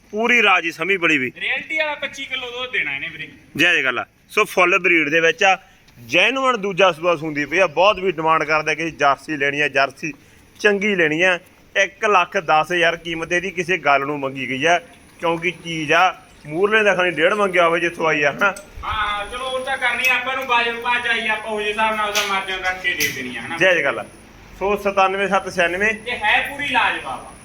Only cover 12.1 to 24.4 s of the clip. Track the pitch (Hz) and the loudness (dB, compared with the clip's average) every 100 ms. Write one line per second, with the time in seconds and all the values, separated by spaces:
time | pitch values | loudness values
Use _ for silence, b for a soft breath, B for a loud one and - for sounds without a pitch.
12.1 | 190 175 196 156 156 156 175 165 165 170 | 2 2 -2 2 2 2 2 2 0 -6
13.1 | 165 165 175 185 175 165 180 151 139 139 | -8 -4 -2 -2 -4 -2 0 2 2 2
14.1 | 147 135 135 123 131 160 175 - - - | -4 -6 -6 -6 -2 2 2 -2 -20 -20
15.1 | - 170 165 175 - 170 160 147 170 180 | -6 -4 -2 -4 -6 -8 -4 2 4 4
16.1 | - - - 147 160 202 220 208 175 180 | 0 -14 -20 -8 -2 2 4 4 2 0
17.1 | 151 175 208 196 180 165 170 170 170 160 | 2 2 2 2 4 2 2 -2 -2 -2
18.1 | 151 143 131 202 180 - - 214 214 202 | 2 0 2 0 -2 -12 -12 -6 -4 -4
19.1 | 202 202 247 262 254 262 262 247 240 254 | -4 -8 -8 -6 -6 -6 -2 -2 0 0
20.1 | 247 262 262 254 240 233 233 240 240 240 | 0 -2 -6 0 0 0 -4 -4 -2 -2
21.1 | 226 220 214 220 214 214 220 220 214 208 | -2 -2 -4 -4 -6 -4 -2 -2 -2 -2
22.1 | 202 202 190 190 185 185 - - - 143 | -2 -2 -4 -4 -6 -6 -4 -4 -2 -4
23.1 | 127 127 120 120 - 185 165 139 113 101 | -4 -10 -10 -8 0 2 4 0 -2 -8
24.1 | - - - | -16 -20 -20